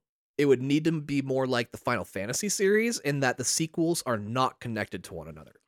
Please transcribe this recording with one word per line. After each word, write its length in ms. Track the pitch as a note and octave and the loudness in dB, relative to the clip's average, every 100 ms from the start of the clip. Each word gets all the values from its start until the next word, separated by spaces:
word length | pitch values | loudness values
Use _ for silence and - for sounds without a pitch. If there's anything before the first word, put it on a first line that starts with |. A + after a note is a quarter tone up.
| _ _ _ - | _ _ _ 2
it 80 | C#3+ | 6
would 160 | B2+ | 6
need 220 | C3+ C#3+ | 4 2
to 180 | D#3 E3 | 2 0
be 220 | D3 C#3+ | 0 -2
more 240 | C3+ C3 C3 | 0 0 2
like 240 | B2 A#2+ | 0 -2
the 80 | - | -6
Final 260 | - A#2 F2+ | -2 -2 -2
Fantasy 440 | G2+ G2 - G#3 | -6 -4 -4 -4
series 500 | - F#3+ G#3 A#3 A3+ | 0 2 4 2 -2
in 220 | - C#3+ | -2 0
that 160 | C3 A#2+ | 0 0
the 60 | |
sequels 600 | C3 - D#3+ - E3 E3 - | -2 -2 -2 0 0 0 -2
are 140 | A2+ | -4
not 400 | G#2 B2 C3 - | -2 -2 -2 -2
connected 440 | B2 G#2+ G2+ F#2+ E2+ | -6 -6 -4 -8 -12
to 100 | F2 | -14
one 120 | D2+ | -14
another. 260 | D2+ C#2+ _ | -16 -20 _